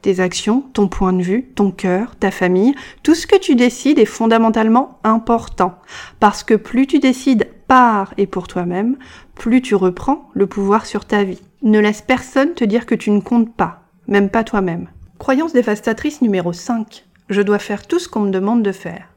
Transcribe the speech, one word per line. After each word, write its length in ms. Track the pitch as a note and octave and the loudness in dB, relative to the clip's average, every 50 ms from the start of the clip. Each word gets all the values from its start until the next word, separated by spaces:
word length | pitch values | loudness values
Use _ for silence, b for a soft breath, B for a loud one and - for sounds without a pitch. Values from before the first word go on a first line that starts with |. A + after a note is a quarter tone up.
| - | 0
Tes 180 | G3 G3 F3+ | 0 0 0
actions, 420 | F#3 F3+ F3 - - G#3 G#3+ C4 C#4 - - | 0 -2 -2 -4 -2 0 0 0 -2 -4 -2
ton 140 | - G3+ | 0 0
point 260 | F#3+ - - G3 F#3 F#3 | 0 0 -2 0 0 0
de 100 | F#3 F3 | 0 0
vue, 260 | F3+ F#3+ A#3+ B3+ - - | 0 -2 -2 -4 -6 -2
ton 160 | - G3+ G3 F3+ | -2 -2 -2 -2
cœur, 420 | - - F#3 F3+ F#3 A3 B3 - | -4 -4 -2 -2 -2 -2 -6 -6
ta 160 | - - F#3+ | -4 -4 -4
famille, 460 | F#3+ - F#3 F3+ F3+ F#3 G3+ B3 C#4 B B B B B B | -2 0 0 0 2 4 2 2 0 B B B B B B
tout 140 | - D#4+ | 0 2
ce 100 | E4 - | 2 2
que 100 | - G#4 | 2 2
tu 200 | F#4+ F#4+ - C#4+ | 2 4 2 2
décides 420 | A#3 B3 B3 B3 - - C4+ D4+ C#4 | 4 4 2 2 0 0 2 4 4
est 60 | A3 | 4
fondamentalement 960 | G#3 - - A3+ A3+ A3+ A3+ A3+ A3+ G#3+ A3+ A3 A3 A3 B3 C#4 - - _ - | 2 2 -2 2 2 4 4 4 2 2 2 2 4 2 2 2 0 -10 _ 0
important. 720 | G#3+ A3 A3+ A3+ - A#3 A3+ A#3 - - - F#3 F3+ F3 - B B B B B B B B | 0 0 0 0 0 -2 -2 -2 -8 -4 -2 -2 -2 -2 -10 B B B B B B B B
Parce 240 | - G#3 G3+ - - | 0 0 0 0 -2
que 100 | - A3 | 0 0
plus 320 | G#3 - - - A#3+ C4+ | 0 0 -2 0 0 0
tu 140 | C#4 - D4 | 2 2 2
décides 480 | C#4 C4 B3+ C4 - C#4 C4 G#3+ - - - - _ | 2 2 0 0 0 0 2 2 0 -4 -6 -20 _
par 480 | _ C4 B3+ B3 A#3+ A3 G3+ G3 G3 - | _ 4 4 6 4 2 0 -2 -4 -2
et 100 | - G3+ | -4 -4
pour 200 | G3 - F#3 F3+ | -2 -2 -8 -10
toi-même, 500 | - - F3+ F3 F3 F3 F3+ G3+ A#3 C4+ B B B B B B B B | -8 -8 -6 -6 -4 -4 -2 -2 -2 -4 B B B B B B B B
plus 260 | - - A#3 A3+ B3+ | -10 -2 2 2 2
tu 140 | B3+ - G#3+ | 2 2 0
reprends 560 | G3 F#3 F#3 F3+ - - - C#4 F4 - - _ | 2 2 0 -2 -2 -4 -4 -4 -4 -6 -10 _
le 120 | - G3 | -2 -2
pouvoir 400 | F#3 - G3+ G3 G3 G3+ A3 - | -2 -2 -4 0 0 0 0 0
sur 180 | - - G#3 - | -4 -8 -10 -6
ta 200 | - - G#3 G3+ | -2 -2 0 0
vie. 180 | F#3+ F3+ - - _ _ _ - | -2 -4 -10 -14 _ _ _ 0
Ne 180 | A3 G#3+ G#3+ | 2 4 4
laisse 200 | G#3 G#3 G#3 - | 4 2 0 -4
personne 540 | - - B3+ B3 - - - C4+ C4+ D#4+ E4+ | -2 -2 -2 -2 -2 -4 0 0 0 0 0
te 100 | - A#3+ | -2 -2
dire 220 | G#3 G3 A#3 A#3 | 0 0 -2 0
que 80 | - A#3+ | -2 -4
tu 160 | - - - | -4 0 0
ne 100 | G#3 G#3 | 0 0
comptes 320 | - - A#3+ A#3 A3+ A3+ - | 0 0 0 0 0 0 -2
pas, 300 | - F#3+ - - - _ _ _ _ _ | -4 -4 -4 -4 -14 _ _ _ _ _
même 240 | - G3+ G3+ G3+ G3 | 0 2 2 2 2
pas 140 | - A3+ A3 | 0 -2 -2
toi-même. 420 | - - G#3 F#3+ F3+ E3 E3+ F3 - - - - - _ _ | -2 -2 -2 -2 -2 -4 -6 -8 -12 -16 -20 -20 -20 _ _
Croyance 340 | - - C4+ C4 D#4+ E4 D#4 | -2 -2 0 0 0 0 0
dévastatrice 680 | B3 A#3+ A3 G#3 G#3 - A#3 A3+ A3 - D4+ D4 - C4 | 0 0 0 -2 -2 -2 -4 -4 -2 -4 -8 -4 -2 -2
numéro 300 | A3+ G3 F#3 E3+ F3 E3+ | 0 0 0 -2 -4 -6
cinq. 520 | F3 - - A#3+ A3+ G#3 _ - - _ _ _ _ _ _ | -8 -6 -6 -6 -6 -6 _ -14 -20 _ _ _ _ _ _
Je 140 | G3 G3+ G#3 | -2 -2 0
dois 160 | G3 G#3 G3+ | 0 0 -2
faire 260 | - - G#3 G3+ - | -2 -6 -10 -10 -6
tout 140 | - - F4 | -4 -4 -4
ce 100 | F4 - | -4 -4
qu'on 120 | - A3 | -4 -4
me 100 | G#3 G3+ | -2 -2
demande 320 | F#3+ F#3 F#3+ G3+ A#3 A#3+ A3 | -2 -2 -2 0 0 0 0
de 100 | G3+ F#3+ | -2 -4
faire. 360 | - - E3+ E3 - - _ _ | -6 -12 -14 -14 -14 -18 _ _